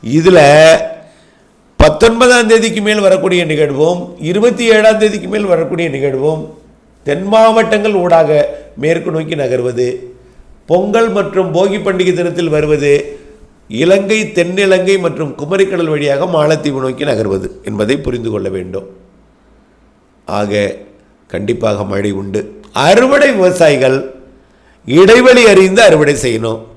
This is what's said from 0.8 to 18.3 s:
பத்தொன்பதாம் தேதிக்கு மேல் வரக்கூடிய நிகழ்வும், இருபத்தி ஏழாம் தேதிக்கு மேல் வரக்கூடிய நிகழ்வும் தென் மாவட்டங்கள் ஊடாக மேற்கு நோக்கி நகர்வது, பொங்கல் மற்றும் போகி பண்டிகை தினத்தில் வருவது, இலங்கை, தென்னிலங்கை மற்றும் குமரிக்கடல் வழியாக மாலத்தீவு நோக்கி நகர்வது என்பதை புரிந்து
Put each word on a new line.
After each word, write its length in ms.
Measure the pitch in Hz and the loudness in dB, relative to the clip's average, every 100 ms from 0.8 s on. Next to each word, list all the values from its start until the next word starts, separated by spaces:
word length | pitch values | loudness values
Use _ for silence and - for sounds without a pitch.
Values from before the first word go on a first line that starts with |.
| - - - _ _ _ _ _ _ _ | 0 -12 -20 _ _ _ _ _ _ _
பத்தொன்பதாம் 720 | 156 151 226 233 247 247 220 | 0 4 0 2 2 2 2
தேதிக்கு 340 | 226 220 220 | 2 2 -4
மேல் 200 | 208 214 | -4 0
வரக்கூடிய 440 | 196 190 185 180 | 2 2 0 -2
நிகழ்வும், 680 | 165 151 147 139 160 180 175 - | -2 -2 -2 0 0 -2 -8 -10
இருபத்தி 440 | 151 185 233 240 | -6 0 0 0
ஏழாம் 340 | 233 214 214 214 | 2 4 4 2
தேதிக்கு 300 | 214 208 175 | 0 -2 -6
மேல் 160 | 208 | -6
வரக்கூடிய 440 | 202 170 160 170 170 | -2 -2 -2 -4 -4
நிகழ்வும் 720 | 135 139 131 147 156 - - _ _ _ _ | -4 -4 -2 -2 -4 -10 -20 _ _ _ _
தென் 180 | - 147 | -6 -6
மாவட்டங்கள் 720 | 196 220 226 220 - 214 214 | 0 4 4 4 0 -2 0
ஊடாக 680 | 196 180 165 156 151 143 - - - | -2 2 2 2 2 0 -6 -18 -6
மேற்கு 340 | 147 165 - | -2 -2 -4
நோக்கி 240 | 160 156 | -6 -6
நகர்வது, 800 | 160 135 127 123 117 123 127 - - _ _ - - - | -6 -4 -2 -4 -4 -4 -6 -14 -20 _ _ -20 -20 -2
பொங்கல் 440 | 175 202 220 226 | -2 0 0 0
மற்றும் 440 | 202 160 180 175 | -2 -4 -2 -2
போகி 220 | 160 196 202 | 0 -2 -2
பண்டிகை 360 | 190 190 180 | -4 -2 -2
தினத்தில் 360 | 175 175 175 170 | 0 -4 -4 -2
வருவது, 680 | 151 151 147 143 143 - - - - - _ _ | -2 0 0 0 0 -2 -14 -20 -20 -20 _ _
இலங்கை, 540 | 113 165 196 196 220 | -4 0 2 0 -4
தென்னிலங்கை 760 | 180 170 170 185 196 185 185 196 | -2 -4 -4 -2 0 0 0 -2
மற்றும் 340 | 170 143 151 127 | -2 -6 -10 -8
குமரிக்கடல் 520 | 143 190 196 180 165 | -6 -2 -2 -2 -4
வழியாக 360 | 151 143 139 | -4 -2 -4
மாலத்தீவு 560 | 180 170 151 156 151 135 | -2 -2 0 -2 -2 -4
நோக்கி 240 | 131 123 | -6 -6
நகர்வது 560 | 143 110 107 95 95 - | -4 -4 -2 -4 -6 -12
என்பதை 320 | - 104 107 139 | -12 -6 -4 -2
புரிந்து 340 | - 120 113 | -4 -8 -6